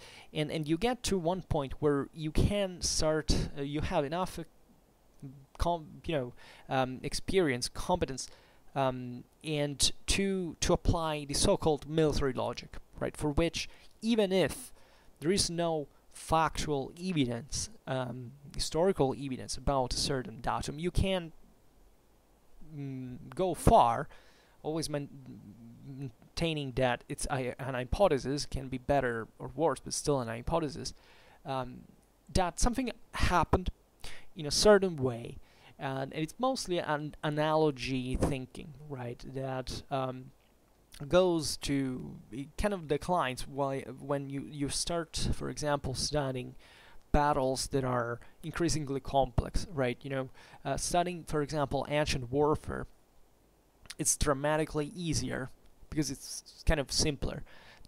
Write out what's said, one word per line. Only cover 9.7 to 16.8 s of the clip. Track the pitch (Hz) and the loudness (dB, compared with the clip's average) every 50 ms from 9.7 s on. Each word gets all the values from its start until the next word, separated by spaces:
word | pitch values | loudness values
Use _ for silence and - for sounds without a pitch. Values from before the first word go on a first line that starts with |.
| 139 - - - - - - | 2 2 2 2 2 -2 -2
to, | - - 196 196 196 190 190 175 156 - - | 0 0 2 2 2 0 0 -2 -4 -4 -2
to | - - 175 | 2 2 2
apply | - - - - 170 160 156 151 147 143 | 4 4 2 2 2 0 -2 -2 -4 -4
the | 139 139 | -4 0
so-called | - - 208 185 - - 160 147 135 - 143 | 2 4 4 4 4 4 2 2 2 0 0
military | 156 165 156 147 131 - 143 135 120 | 2 4 4 4 4 2 2 2 0
logic, | 117 110 117 123 - - - - - - _ - - | 0 -2 -2 -4 -6 -10 -12 -14 -14 -14 _ -8 -4
right? | 131 123 - | -4 -4 -2
For | - 151 151 | -2 -2 2
which, | 143 165 170 160 - - - - - - - - - - 214 | 4 4 2 2 0 -4 -6 -8 -10 -18 -20 -20 -14 -4 2
even | 226 240 214 202 185 | 2 4 4 4 4
if | 190 185 151 - - - - - - - - - - - - - - - | 6 4 4 4 2 -6 -12 -16 -18 -20 -20 -20 -20 -20 -20 -20 -14 -4
there | 139 165 | 0 2
is | 202 190 - - | 4 4 2 2
no | 170 170 170 165 160 151 139 - - - _ - - | 0 -2 0 0 0 -2 -6 -8 -14 -20 _ -20 -20
factual | - - - 160 160 160 151 - - - 156 147 135 | -14 -2 2 4 4 4 4 2 -2 -2 0 0 0